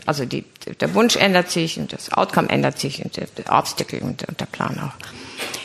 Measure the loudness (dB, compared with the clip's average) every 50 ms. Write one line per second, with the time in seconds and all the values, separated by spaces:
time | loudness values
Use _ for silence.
0 | -2 -2 0 0 0 -2 -4 -6 -6 -8 -14 -14 -12 -10 -4 -2 0 2 4 6
1 | 6 6 6 4 4 6 6 4 4 2 2 0 0 0 -2 -4 -6 -6 -8 -10
2 | -6 -2 2 2 2 4 4 2 4 4 4 2 2 2 0 -2 -4 -4 -4 -4
3 | -8 -8 -6 -6 -8 -8 -8 -8 -2 2 4 4 4 2 -2 -4 -4 -4 -4 -6
4 | -4 -4 -6 -6 -8 -10 -8 -8 -8 -6 -4 -4 -2 -2 -2 -4 -6 -8 -8 -10
5 | -16 -16 -16 -16 -16 -14 -10 -10 -8 -8 -8 -10